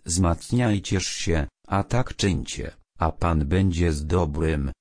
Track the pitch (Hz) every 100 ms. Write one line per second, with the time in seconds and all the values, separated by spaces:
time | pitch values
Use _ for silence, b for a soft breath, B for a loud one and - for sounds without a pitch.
0 | - 85 90 85 - 120 123 101 - 98
1 | - - - 82 73 _ - 98 - 120
2 | - - 101 87 60 - - - _ -
3 | 82 - 87 82 71 90 95 82 87 73
4 | 76 87 82 73 80 76 69 -